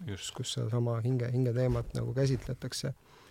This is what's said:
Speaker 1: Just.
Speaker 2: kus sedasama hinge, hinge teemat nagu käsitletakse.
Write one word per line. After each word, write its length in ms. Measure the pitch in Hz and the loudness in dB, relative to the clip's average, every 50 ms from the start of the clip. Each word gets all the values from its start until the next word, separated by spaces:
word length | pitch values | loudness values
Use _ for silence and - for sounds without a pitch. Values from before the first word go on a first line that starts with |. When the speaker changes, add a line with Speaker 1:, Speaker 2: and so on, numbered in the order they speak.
Speaker 1:
Just. 320 | 185 160 101 92 - - - | -8 -8 -6 -6 -6 -8 -8
Speaker 2:
kus 200 | - 127 - - | -6 -6 -4 -2
sedasama 440 | 127 123 113 113 120 120 120 117 113 | -2 0 0 2 2 2 2 2 0
hinge, 280 | 110 123 131 127 120 117 | 2 2 2 2 2 2
hinge 220 | 123 123 131 123 113 | 2 2 2 4 4
teemat 400 | 123 127 127 120 117 117 - - | 4 4 4 2 2 0 -2 -4
nagu 180 | 127 117 120 120 | -4 -2 -2 0
käsitletakse. 800 | 131 139 135 135 110 - - 127 - - 131 - - - 135 135 - - - - - - - | 2 2 4 2 2 0 -4 -6 -6 -6 -6 -6 -4 -4 -4 -6 -6 -12 -20 -20 -20 -20 -20